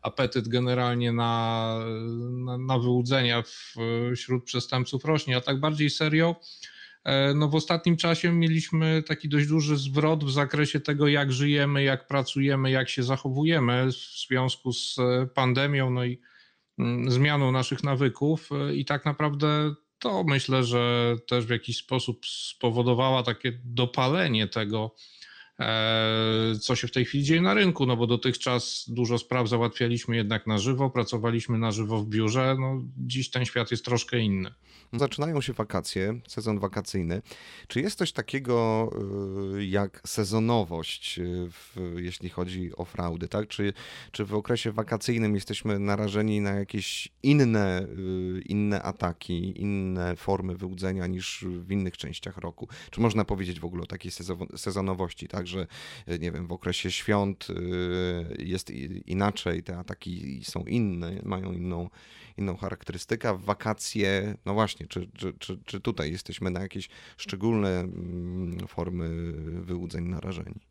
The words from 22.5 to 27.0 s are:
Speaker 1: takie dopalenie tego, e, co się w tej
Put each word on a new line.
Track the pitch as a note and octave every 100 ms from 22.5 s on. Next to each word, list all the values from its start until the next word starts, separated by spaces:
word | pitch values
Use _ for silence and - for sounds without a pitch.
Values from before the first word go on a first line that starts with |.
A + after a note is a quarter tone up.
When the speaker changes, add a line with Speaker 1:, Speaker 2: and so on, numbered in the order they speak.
| - B2 A2+ B2 A#2+ C3 C3
Speaker 1:
takie | B2 A2+ B2+ A#2+ B2
dopalenie | A#2+ B2 - C3 E3 E3+ A2+ G#2+
tego, | A#2 G#2 A2 A2 _ - - - - - _
e, | A#2+ A2 A2 A2+ A2 A2 A2 A2 A2+ A2
co | - A#2+
się | A#2
w |
tej | C3